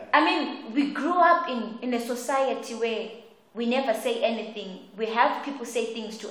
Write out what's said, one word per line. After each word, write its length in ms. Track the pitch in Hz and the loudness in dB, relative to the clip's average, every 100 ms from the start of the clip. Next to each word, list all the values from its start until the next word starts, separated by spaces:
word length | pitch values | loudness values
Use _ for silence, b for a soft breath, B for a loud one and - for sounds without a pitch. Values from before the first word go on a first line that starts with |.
| - | 2
I 100 | 285 | 4
mean, 500 | 320 359 262 - - | 6 2 0 -4 -4
we 180 | 226 285 | 0 0
grew 220 | - 285 359 | 0 0 6
up 320 | 339 330 240 | 6 6 2
in, 300 | 247 208 - | -4 -6 -6
in 120 | 247 | -4
a 60 | 240 247 | -2 -2
society 720 | 240 - 269 269 226 - 220 | -4 -2 0 2 0 -6 -4
where 340 | 226 214 - - - - _ 214 | -2 -2 -6 -12 -18 -20 _ -4
we 100 | 233 | 0
never 280 | 254 262 | 2 2
say 280 | - 254 226 | 0 0 0
anything. 560 | 220 226 214 208 190 185 - - | 0 0 -6 -10 -12 -12 -14 -6
We 100 | 220 | -2
have 360 | 226 285 - | 4 4 2
people 220 | - - 233 | -4 -8 -4
say 280 | 247 233 | -4 -2
things 240 | 240 214 - | -4 -8 -10
to 100 | 208 | -4